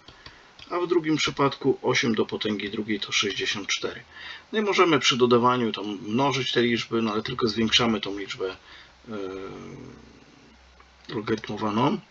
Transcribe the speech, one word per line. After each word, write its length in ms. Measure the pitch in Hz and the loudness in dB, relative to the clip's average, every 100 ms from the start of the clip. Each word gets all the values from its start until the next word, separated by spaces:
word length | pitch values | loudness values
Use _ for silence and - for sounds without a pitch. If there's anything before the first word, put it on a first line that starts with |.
| - - - - - - - | -20 -20 -20 -20 -20 -20 -6
A 100 | 170 | -2
w 60 | 175 | 2
drugim 300 | 175 156 151 | 2 2 0
przypadku 640 | - 143 139 - 135 - | 0 2 0 2 0 2
osiem 320 | 113 131 123 | 2 2 2
do 120 | 107 104 | 2 0
potęgi 440 | 104 110 101 101 | -2 -2 -4 -4
drugiej 300 | 113 110 101 | -6 -4 -4
to 120 | - | -2
sześćdziesiąt 560 | - 104 95 95 104 92 | -2 -2 -2 -4 -4 -4
cztery. 340 | - - - - - - - - | -4 -4 -8 -14 -18 -16 -16 -6
No 60 | 214 | -2
i 40 | |
możemy 360 | 202 185 175 143 | 2 4 6 6
przy 180 | - 117 | 4 4
dodawaniu 560 | 123 120 123 123 113 | 6 6 6 4 0
tam 260 | 104 104 98 | -2 -6 -8
mnożyć 500 | 101 113 139 131 120 | -2 2 2 0 0
te 100 | 123 | 2
liczby, 400 | 120 113 - 117 | 2 2 0 0
no 100 | 113 | 0
ale 100 | 104 | -2
tylko 260 | 110 127 120 | -4 -2 0
zwiększamy 520 | 110 110 - 117 107 | 2 2 4 2 0
tą 180 | 101 101 | -2 -8
liczbę, 380 | 95 - 95 95 - - - - 123 | -8 -6 -6 -8 -16 -20 -20 -20 -12
e, 60 | 107 95 95 98 98 92 92 87 - - - - - - - - - - - - | -10 -8 -10 -12 -12 -14 -16 -18 -20 -20 -20 -20 -20 -20 -20 -20 -20 -20 -20 -10
logarytmowaną. 880 | 113 107 110 - 107 107 107 139 214 - | -6 -4 -4 -4 -4 -2 2 2 0 -6